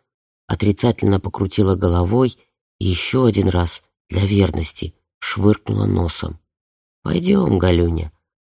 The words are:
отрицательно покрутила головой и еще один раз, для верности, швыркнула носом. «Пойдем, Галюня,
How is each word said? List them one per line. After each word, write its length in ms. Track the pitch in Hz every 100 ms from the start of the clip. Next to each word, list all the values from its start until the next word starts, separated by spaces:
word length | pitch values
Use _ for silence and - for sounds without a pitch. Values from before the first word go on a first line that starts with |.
| _ _ _ _ -
отрицательно 720 | - 104 98 120 - 104 98
покрутила 560 | 98 - 98 - 98 92
головой 640 | 92 87 90 120 127 - _ _ _ -
и 60 | 95
еще 400 | 85 - 131 123
один 240 | 101 92
раз, 340 | 90 85 - - _ _
для 160 | 95 98
верности, 720 | 101 92 - 80 - 85 - _ _
швыркнула 640 | - - 101 107 - 101 101
носом. 540 | 95 85 - 82 80 _ _ _ _ _ _
«Пойдем, 540 | - 170 180 202 160 95
Галюня, 560 | 90 87 85 82 78 - _ _